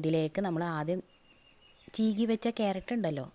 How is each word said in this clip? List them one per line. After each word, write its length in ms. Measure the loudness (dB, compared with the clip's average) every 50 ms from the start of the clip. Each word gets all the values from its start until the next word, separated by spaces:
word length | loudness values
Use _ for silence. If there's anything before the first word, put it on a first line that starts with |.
ഇതിലേക്ക് 420 | 2 2 2 2 2 0 0 -2 -2 -2
നമ്മൾ 160 | -2 -2 -2 -2 -2 -2
ആദ്യം 220 | -2 -2 -2 -4 -4 -8 -16 _ _ -20 -20 _ _ _ _ _ _ -20 -20 _ -18 -8 -2
ചീകി 280 | 0 2 2 2 2 2 2
വെച്ച 180 | 2 2 0 0 0 0
ക്യാരറ്റ് 340 | 0 0 0 -2 -4 -4 -2
ഉണ്ടല്ലോ, 280 | 0 0 0 -2 -2 -6 -8 -8